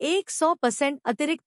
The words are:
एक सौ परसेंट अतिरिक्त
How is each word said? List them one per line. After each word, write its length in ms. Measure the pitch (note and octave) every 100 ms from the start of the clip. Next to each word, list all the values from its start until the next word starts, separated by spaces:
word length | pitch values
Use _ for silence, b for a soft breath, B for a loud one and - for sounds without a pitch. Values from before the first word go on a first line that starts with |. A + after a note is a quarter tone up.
एक 280 | D#4 F#4+ -
सौ 240 | - D#4+
परसेंट 460 | F4 A#3+ - C#4+ C#4+ -
अतिरिक्त 380 | A3 D4 E4